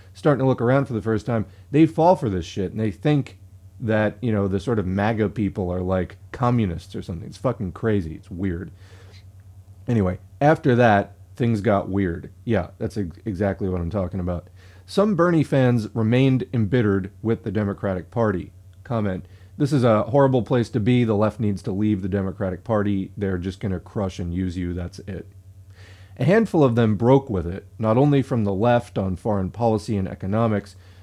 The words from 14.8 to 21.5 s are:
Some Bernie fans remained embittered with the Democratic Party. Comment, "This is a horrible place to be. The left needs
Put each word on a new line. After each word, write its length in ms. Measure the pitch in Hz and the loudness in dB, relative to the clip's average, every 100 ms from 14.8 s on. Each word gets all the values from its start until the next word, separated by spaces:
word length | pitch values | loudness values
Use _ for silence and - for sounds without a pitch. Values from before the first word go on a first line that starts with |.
| - | -6
Some 280 | - 208 | 0 0
Bernie 300 | 175 175 165 | 2 2 2
fans 500 | 139 139 127 120 107 | 2 2 2 2 -2
remained 520 | 117 110 123 135 131 - | -2 2 4 4 2 0
embittered 560 | 120 104 123 104 98 92 - | -2 0 2 4 2 -2 -6
with 220 | 110 113 | -4 -2
the 80 | 113 | -2
Democratic 600 | 104 101 98 101 92 82 | -2 -2 -4 -4 -4 -4
Party. 420 | 117 110 92 78 - - - | -2 0 0 -6 -16 -20 -18
Comment, 440 | - 117 104 92 - - - - | -6 -4 -2 -4 -10 -20 -14 -4
"This 140 | 147 | 0
is 120 | 147 | 2
a 200 | 120 107 | 4 4
horrible 380 | - 139 135 131 | 2 4 4 2
place 280 | 104 127 113 | 0 0 0
to 100 | 107 | -2
be. 240 | 101 123 | 2 2
The 100 | 117 | 2
left 260 | 101 107 - | 2 0 0
needs 200 | 107 | -4